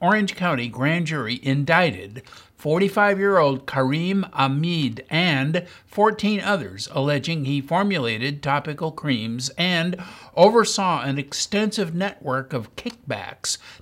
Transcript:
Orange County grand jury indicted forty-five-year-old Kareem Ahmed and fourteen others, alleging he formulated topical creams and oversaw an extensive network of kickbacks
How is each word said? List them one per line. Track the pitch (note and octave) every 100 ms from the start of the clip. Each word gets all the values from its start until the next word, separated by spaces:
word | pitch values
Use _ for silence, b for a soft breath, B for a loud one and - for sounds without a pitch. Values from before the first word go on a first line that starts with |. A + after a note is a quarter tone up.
Orange | F3 G#3+ G3 -
County | F3+ C3+ A#2+
grand | G#2+ C#3 E3+ D#3+
jury | D#3 A2+ B2
indicted | C3+ C#3 C#3+ E3 F3 F#2 G2+ A2+ B B B _
forty-five-year-old | D3 E3 G3 G#3 G3+ G3 G3+ F#3+ D3 C3+ -
Kareem | C3+ C3 D3+ F3 G3 F3+
Ahmed | C#3 C3+ C#3 E3 E3+ C3 A2+ -
and | D#3 F3+ C#3 C#3 E3+ F3 B B
fourteen | - G#3 G#3+ G3+ G#3
others, | G3 G3 G2 G2 -
alleging | D3 C#3 C#3+ E3 E3 C3+
he | C#3+
formulated | C3+ E3+ G3+ F#3 A#2 A2 C3 C#3+
topical | D3+ C#3+ D3+ D3 D#3+
creams | D#3 D3+ A#2+ A2+ A#2+ C3 -
and | F3+ E3+ F3 F3+ B B B -
oversaw | F#3+ A3+ G#3 - F#3+ D3+
an | C3 C#3
extensive | C#3 - - G3+ G#3+ G#3+ F3 E3+
network | G3 - D3 C3 C3
of | C3 A2 -
kickbacks | A#3+ A3+ - G#2+ F#2 - - - B B